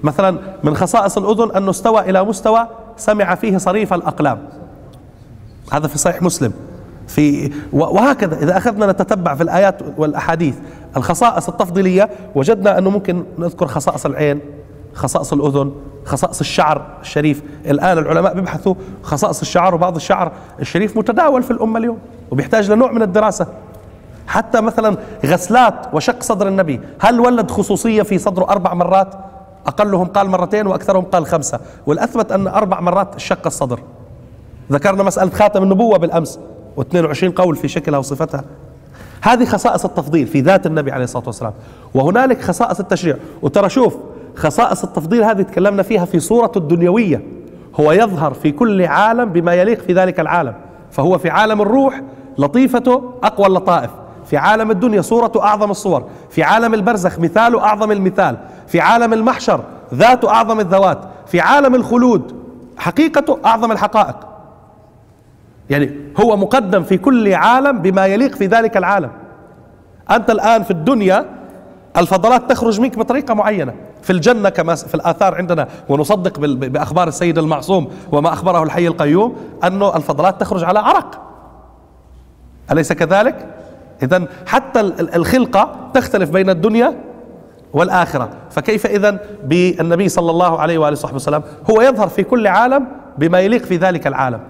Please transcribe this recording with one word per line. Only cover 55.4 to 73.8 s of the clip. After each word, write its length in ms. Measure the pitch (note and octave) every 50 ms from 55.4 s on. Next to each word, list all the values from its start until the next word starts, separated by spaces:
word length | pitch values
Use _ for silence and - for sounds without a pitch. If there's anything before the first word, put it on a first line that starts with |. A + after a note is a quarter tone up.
| G3+
أعظم 280 | G3+ G#3 G#3 G#3+ G#3
الصور، 320 | G3 - - G3+ E3 C3 - - - - - -
في 140 | - D#3+ D#3
عالم 300 | D3 F#3+ A3+ A#3 A#3 A3
البرزخ 460 | A3 F#3+ A3 A#3 G3+ F3 F3+ - -
مثاله 420 | E3 E3 E3+ G#3+ A3+ A#3+ A#3+ G#3+
أعظم 300 | - G#3+ G#3+ G3+ A3 G#3+
المثال، 460 | G#3 G3+ F#3+ F#3 F#3 G3+ F#3+ D#3 A#2 - - - - - -
في 120 | - - E3+
عالم 340 | D3+ F3 A3 A#3 A#3 A3+ A3+
المحشر 480 | A3 A3 A#3+ A#3+ - - - F#3 C3+ - - - - - - -
ذاته 360 | B2+ F#3 A#3 B3+ B3 - G3+
أعظم 300 | G#3 A3+ A3+ G#3 A3+ A3
الذوات، 400 | G#3 E3+ G3 F#3+ G3 F3+ D3 - - - - - -
في 120 | - - E3+
عالم 360 | D#3 F3+ B3+ C#4+ C#4+ C4 B3
الخلود 600 | B3+ A3+ - A#3 A#3+ B3 B3+ A#3 F#3 - - - - - - - - - - -
حقيقته 600 | - - F3 - - D#4 D#4+ D#4 - D#4+ D#4 C4+ - -
أعظم 260 | G#3 A3+ A3+ A3+ A3+
الحقائق. 440 | A3 G3 G3 G3+ - A3 G3 D3+ - - - - - - - - - - - - - - - - _ - - _ _ _ _ _ _ _ - - _ - - -
يعني 220 | C#3+ C#3+ D3 - - - - - - -
هو 180 | G#3 A#3+ G#3+
مقدم 460 | G3+ G3+ - - C4+ A3 F#3+ F#3 F#3+ E3
في 140 | - F#3
كل 360 | F3+ - C#4 C4 A#3+ A3 G3+ F#3
عالم 460 | D#3+ E3 G#3+ B3 C4 C4+ C#4+ C4+ G#3+
بما 260 | E3 F#3+ F#3 F#3+ F#3+
يليق 300 | F#3+ G3 G#3+ C4 C#4 C#4
في 120 | - G3+
ذلك 300 | F#3 A3 A3+ A3+ A3 A3
العالم. 320 | G3+ F3+ F3 G3+ G3 D3+ A#2 - - - - - - - - - - - - - - - _ - - - -
أنت 200 | G3 A#3 G#3+ -
الآن 320 | A3+ G#3 - G#3+ A#3 A3+ -
في 80 | -
الدنيا 540 | F#3+ E3 D#3 A3 C#4 A3+ G3+ F#3 F#3 A3 D4+ - - - - - - - - - - - - - -
الفضلات 520 | - F3 E3+ F#3+ F#3+ E3+ A3+ B3 A#3+ A#3+ -
تخرج 320 | C4 B3 A#3+ A#3 G#3+ G3
منك 180 | A#3+ C4 - G#3+
بطريقة 340 | A3+ - A#3+ C#4+ C#4+ C4 A3+
معينة، 400 | G#3 G3+ G#3 G#3+ F#3+ D3 B2+ A#2+ -